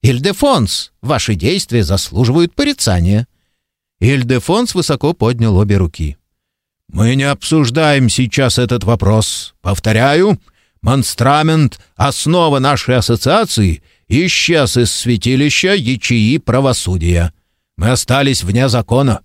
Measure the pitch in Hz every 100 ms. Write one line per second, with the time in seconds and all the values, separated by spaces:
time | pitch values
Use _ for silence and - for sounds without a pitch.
0 | 110 127 160 196 285 233 110 - - _
1 | 131 143 - 95 85 190 - 120 85 98
2 | - 87 120 143 170 - 285 277 - 90
3 | 85 104 120 _ _ _ _ _ _ _
4 | 117 139 120 127 - 196 240 185 156 143
5 | 147 170 107 123 113 92 104 101 90 -
6 | 78 69 _ _ _ _ _ _ _ 92
7 | 110 131 139 143 - 160 131 131 156 143
8 | 123 - 127 - 131 120 123 123 92 117
9 | 98 110 107 - - _ - 101 - 110
10 | 131 151 196 190 _ _ _ _ - 139
11 | 123 - 127 147 160 160 143 - _ _
12 | 143 131 - 175 165 143 135 139 - 127
13 | - 117 - 190 226 - 98 78 _ _
14 | _ 117 180 - - 165 131 - 117 -
15 | 120 117 120 131 147 - 185 202 113 127
16 | - 120 107 151 - 123 139 120 - 90
17 | 82 85 85 - _ _ _ - 101 123
18 | - 131 139 123 87 104 131 120 - 127
19 | 139 104